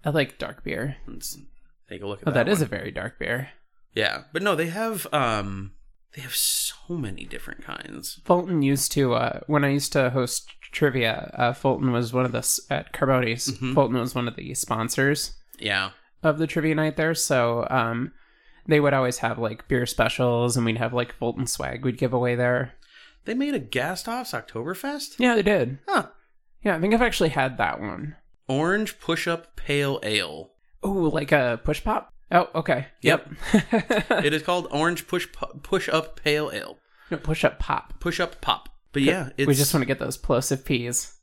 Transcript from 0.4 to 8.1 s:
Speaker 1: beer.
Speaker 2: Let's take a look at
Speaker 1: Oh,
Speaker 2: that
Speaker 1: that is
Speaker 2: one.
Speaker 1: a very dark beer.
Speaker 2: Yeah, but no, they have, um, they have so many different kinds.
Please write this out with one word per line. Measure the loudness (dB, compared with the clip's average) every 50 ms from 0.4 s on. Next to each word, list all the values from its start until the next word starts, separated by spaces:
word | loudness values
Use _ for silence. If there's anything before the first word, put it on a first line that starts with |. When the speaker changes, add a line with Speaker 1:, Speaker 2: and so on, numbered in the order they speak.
| -8 -8 -8 -10 -8
Speaker 1:
beer. | -6 -4 -4 -4 -6 -6 -8 -12
Speaker 2:
Let's | -12 -12 -10 -10 -10 -12 -12 -18 -20 -20 -20 -20 -20 _ _ _ _
take | -14 -10
a | -8
look | -8 -8 -2
at | -2 2
Speaker 1:
Oh, |
Speaker 2:
that | 2 4 4
Speaker 1:
that | 4
is | 4 2
Speaker 2:
one. | 2
Speaker 1:
a | 0
very | -2 -6 -8 -8
dark | -8 -6 -8 -8 -8 -6
beer. | -4 -4 -2 -4 -4 -10 -14 -20 -20 _ _ _ -20 _
Speaker 2:
Yeah, | _ 0 0 0 0 -4 -8 -6
but | -6 -2
no, | 0 0 0
they | 0 0 -2
have, | -2 -4 -4 -4 -4 -6 -6 -2
um, | 0 0 2 2 0 -2 -2 -4 -6 -6 -8 -10 -14 -18 -20 -20 -20 _ _ _ -16
they | -14
have | -12 -6 -4
so | -2 -2 0 -2 -2 -4 -6 -8 -10 -10 -8 -6
many | -6 -4 -6 -6 -8 -10
different | -10 -10 -10 -10 -12 -12 -14
kinds. | -12 -12 -12 -12 -12 -14 -14 -12 -12 -12